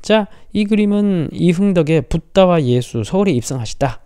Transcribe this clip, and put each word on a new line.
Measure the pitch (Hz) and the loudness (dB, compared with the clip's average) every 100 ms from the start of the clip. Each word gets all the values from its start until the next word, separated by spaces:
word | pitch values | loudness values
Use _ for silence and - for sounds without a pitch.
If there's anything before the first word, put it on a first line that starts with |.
자, | - 220 202 - - | 2 0 0 -12 -8
이 | 208 208 | -4 0
그림은 | 214 208 208 208 185 147 | 0 2 0 0 0 -4
이흥덕의 | - 170 170 202 175 151 160 131 | 0 0 2 2 2 2 0 0
붓다와 | 165 - 196 185 170 | -6 -2 2 4 2
예수, | 131 123 120 120 | 2 0 -2 -6
서울에 | 104 190 202 | -2 0 0
입성하시다 | 123 - 135 107 - 135 113 | 0 -4 -8 -8 -4 -4 -4